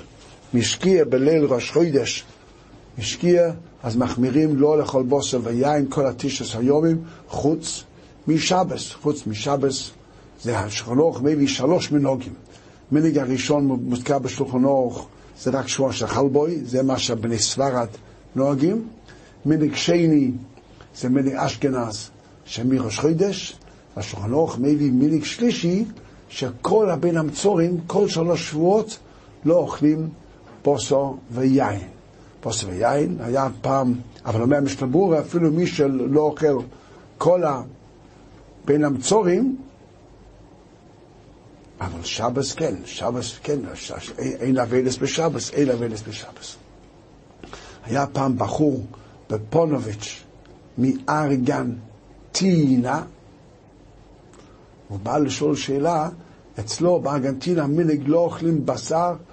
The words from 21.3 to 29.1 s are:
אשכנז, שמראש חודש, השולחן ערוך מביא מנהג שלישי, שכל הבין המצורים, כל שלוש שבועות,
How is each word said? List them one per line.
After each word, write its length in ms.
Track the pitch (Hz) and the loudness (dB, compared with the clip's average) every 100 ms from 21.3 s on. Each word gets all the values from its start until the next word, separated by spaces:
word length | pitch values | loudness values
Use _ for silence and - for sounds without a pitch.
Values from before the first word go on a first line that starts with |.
אשכנז, 760 | 135 147 - 143 127 113 110 - - - - | 0 -4 0 -2 0 -4 -8 -14 -20 -20 -20
שמראש 540 | - 113 127 131 110 - | -12 -4 0 0 -2 0
חודש, 580 | 151 160 196 190 - - - - - - | 2 2 2 0 -8 -14 -20 -20 -14 -10
השולחן 360 | 104 98 101 | -10 -8 -2
ערוך 260 | 143 165 113 | 0 0 0
מביא 320 | 139 147 143 | 2 2 4
מנהג 320 | 123 147 156 | 4 4 2
שלישי, 600 | - - 240 - 170 185 226 - - - - | -2 0 0 2 0 0 -2 -8 -20 -20 -16
שכל 640 | - 127 123 - 220 202 | -8 -8 -4 2 2 4
הבין 260 | 147 175 165 | 2 0 0
המצורים, 640 | 151 - 202 175 170 175 - | -2 0 0 2 2 0 -2
כל 220 | 196 196 | 0 0
שלוש 420 | 165 165 160 - | 0 0 0 -2
שבועות, 480 | 151 175 220 214 - - | 0 4 4 0 -10 -20